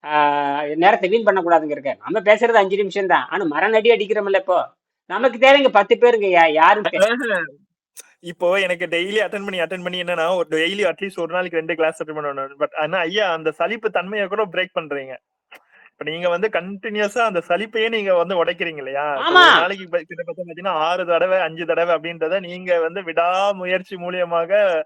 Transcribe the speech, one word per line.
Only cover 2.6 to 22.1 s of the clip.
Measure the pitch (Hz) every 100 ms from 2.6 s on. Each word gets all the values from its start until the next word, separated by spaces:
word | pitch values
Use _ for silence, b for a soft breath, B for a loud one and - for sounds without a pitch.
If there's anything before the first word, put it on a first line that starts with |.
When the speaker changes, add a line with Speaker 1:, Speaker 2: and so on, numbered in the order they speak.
| 190 196
Speaker 1:
நிமிஷம் | 196 202 190
தான், | 160 127
ஆனா | 170
மரணடி | 170 147 196 220 220
அடிக்கிறோம்ல | 220 202 214 202 196
இப்போ. | 185 175 - _ _ _ _
நமக்கு | 185 254 226
தேவைங்க | 262 285 262
பத்து | 208 196
பேருங்கய்யா, | 220 240 226 202 175 165
யாரும் | 151 170 208
பே- | 180 - 208 254 240
Speaker 2:
ஆஹா. | 185 165 - _ _ _ - B B
இப்போ | 175 170 175 190
எனக்கு | 185 175 175
டெய்லி | 170 185 214
அட்டெண்ட் | 208 208
பண்ணி, | 202 185
அட்டெண்ட் | 165 185
பண்ணி | 180 180
என்னன்னா, | 175 175 160 185
ஒரு | 160
டெய்லி | 156 170 196
at | 190 160
least | 196 180
ஒரு | 165
நாளைக்கு | 180 180 165
ரெண்டு | 160
கிளாஸ் | 165 160 156
அட்டெண்ட் | 156 151
பண்ணணும். | 147 135 135 139
But | 147
ஆனா | 165 156 185
ஐயா, | 165 202 196
அந்த | 165 156
சலிப்பு | 151 175 226 220
தன்மையை | 180 180 214 190
கூட | 208 208
பிரேக் | 180 185 180
பண்றீங்க. | 156 143 131 127 _ _ _ b b b b
இப்ப | _
நீங்க | - 165 175
வந்து | 170 220
கண்டினியூஸா | 175 180 202 226 208 202 240
அந்த | 233 180 165
சலிப்பையே | 175 220 220 220
நீங்க | 226 196
வந்து | 175 170 185
உடைக்கிறீங்க | 165 175 170 151
இல்லையா? | 131 139 147
இப்ப | 139
Speaker 1:
ஆமா. | 302 359 349
Speaker 2:
ஒரு | 196
நாளைக்கு | 175 196
இப்ப | 180 170
கிட்டத்தட்ட | 160 170 170 165
பாத்தீங்கன்னா | 170 165 190
ஆறு | 160 160 185 175
தடவை, | 165 185 185
அஞ்சு | 165 160 165
தடவை | 165 175
அப்படின்றத | 160 160